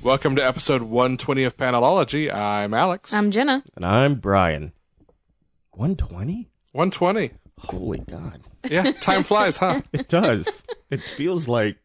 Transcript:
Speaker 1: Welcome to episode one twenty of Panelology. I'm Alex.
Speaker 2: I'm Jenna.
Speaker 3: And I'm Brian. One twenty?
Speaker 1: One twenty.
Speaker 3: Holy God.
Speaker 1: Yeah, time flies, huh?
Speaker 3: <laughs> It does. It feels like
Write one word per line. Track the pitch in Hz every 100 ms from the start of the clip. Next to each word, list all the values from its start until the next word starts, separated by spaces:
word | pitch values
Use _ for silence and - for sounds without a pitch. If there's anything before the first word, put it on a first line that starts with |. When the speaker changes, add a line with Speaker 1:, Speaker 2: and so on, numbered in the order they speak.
Speaker 1:
Welcome | 123 135 151 135
to | 131
episode | 127 - 135
one | 117 117 127 127
twenty | - 135
of | 131 -
Panelology. | 131 123 123 185 139 143 151
I'm | - 104 104 104
Alex. | 110 180 180 -
Speaker 2:
I'm | 214 208
Jenna. | 202 285 262 - -
Speaker 3:
And | 87
I'm | 190 139 139
Brian. | 98 98 87 76 78 - _ _ _ _ _ _ _ _ _
One | - 127 190
twenty? | - 87 107 202 240 _ _
Speaker 1:
One | 131 175
twenty. | - 180 214 143 - _ _
Speaker 3:
Holy | - - - 71
God. | - - 170 - - - 262
Speaker 1:
Yeah, | 156 185
time | - - 190
flies, | 185 208 202 156
huh? | 185 269 -
Speaker 3:
<laughs> |
It | 147 -
does. | 170 196 110 85 - - 480 _
It | 139
feels | - - 151 180 135
like | 120 104 98